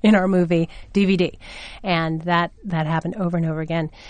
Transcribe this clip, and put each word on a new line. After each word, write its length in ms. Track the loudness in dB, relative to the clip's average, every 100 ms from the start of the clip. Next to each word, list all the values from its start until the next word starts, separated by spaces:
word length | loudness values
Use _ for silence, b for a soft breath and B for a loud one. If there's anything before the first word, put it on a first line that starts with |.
in 120 | 4 4
our 120 | 4
movie 400 | 2 2 2 0 B B
D 140 | 0 2
V 100 | 2
D." 240 | 0 -2 B B B B
And 400 | -2 0 0 -4
that, 280 | 0 0 0 -6 -6
that 220 | -2 0
happened 280 | -2 -2 -4
over 220 | -2 0
and 80 | -2
over 160 | -2
again. 280 | -4 -4 -4 B